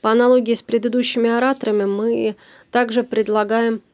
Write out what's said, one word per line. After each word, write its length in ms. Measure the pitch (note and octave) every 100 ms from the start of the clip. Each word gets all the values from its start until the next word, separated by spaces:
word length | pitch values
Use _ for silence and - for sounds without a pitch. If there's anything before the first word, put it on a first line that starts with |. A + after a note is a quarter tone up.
По 100 | G#3+
аналогии 440 | A3+ B3 B3+ A3+
с 80 | A3+
предыдущими 640 | - A#3 A#3 A#3+ B3 B3 A#3
ораторами, 560 | A#3 B3+ C4+ A3 G#3
мы 520 | G3+ G3+ A3 A#3 A3 G#3+ - - _
также 320 | A#3+ A#3+ A3+
предлагаем 800 | B3 A3+ G#3 G#3+ G#3 A3+ A#3 A3 _